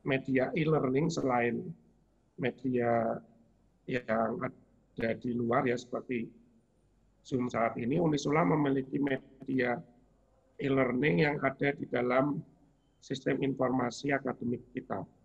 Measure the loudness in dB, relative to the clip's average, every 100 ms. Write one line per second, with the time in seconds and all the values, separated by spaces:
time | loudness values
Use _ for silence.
0 | 0 -2 2 0 0 0 2 2 2 2
1 | 0 0 0 2 0 -2 -8 -14 _ _
2 | _ _ _ -6 -6 -4 -2 0 2 2
3 | 0 -4 -10 _ _ _ _ _ -6 -6
4 | -2 0 0 -2 -6 -10 _ _ _ -4
5 | -4 -2 -4 -2 2 2 2 -2 -4 -10
6 | -4 -6 -6 -12 -20 _ _ _ _ _
7 | _ _ -6 -4 -2 2 0 0 0 2
8 | 2 2 2 2 4 4 2 0 -2 -2
9 | 0 -2 -6 -16 -4 0 0 -2 -8 -20
10 | _ _ _ _ _ -6 0 2 2 2
11 | 2 4 2 2 -2 0 -2 -2 -4 -2
12 | 2 2 2 -2 -8 _ _ _ _ _
13 | -10 -4 -2 0 0 0 0 2 -2 -2
14 | -2 -2 -2 -4 -4 -4 -6 -14 -6 -6
15 | -6 _